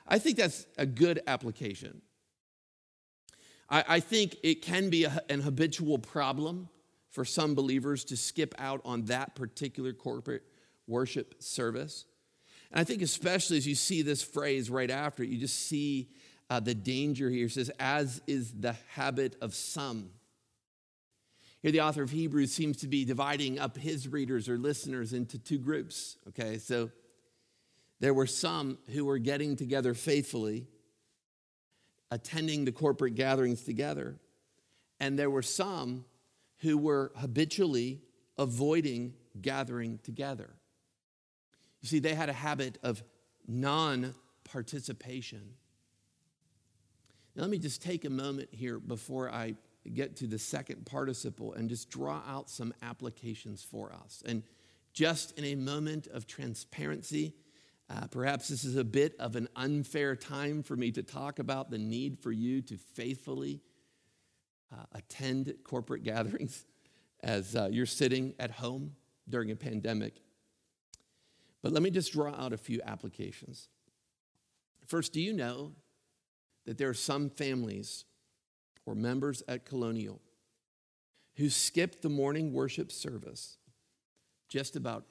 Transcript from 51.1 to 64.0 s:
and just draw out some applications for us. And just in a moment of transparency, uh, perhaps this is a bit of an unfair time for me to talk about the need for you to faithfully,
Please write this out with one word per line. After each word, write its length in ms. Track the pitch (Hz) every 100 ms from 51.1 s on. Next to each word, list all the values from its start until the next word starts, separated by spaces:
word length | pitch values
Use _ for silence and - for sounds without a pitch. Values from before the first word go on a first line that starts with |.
| 123 120 110 113
and 160 | - 113
just 200 | 117 -
draw 320 | 131 139 147 135
out 220 | 135 -
some 240 | - 117 -
applications 840 | 120 117 123 - 117 107 110 107
for 300 | - 110 104
us. 280 | 87 107 - -
And 180 | 113 - _ _ _ _
just 480 | - 160 160 - -
in 60 | 143
a 100 | 143
moment 520 | 131 147 156 156 -
of 200 | - 113
transparency, 1040 | - 127 110 - - 151 151 - 151 156 - _ _ _ _ -
uh, 180 | 107 110
perhaps 420 | 127 131 139 -
this 160 | 135 135
is 100 | 131
a 80 |
bit 320 | 113 135 151 -
of 200 | 117 117
an 100 | 120 -
unfair 640 | 131 147 139 151 139 131
time 440 | - 139 143 151
for 140 | 143 123
me 160 | 120
to 100 | 123
talk 380 | - 139 139 135
about 320 | 120 135 131
the 60 | 113
need 420 | 107 117 139 131
for 140 | 120
you 280 | 113 120 135
to 120 | - 101
faithfully, 840 | - - 120 135 - 131 139 147 - _ _ _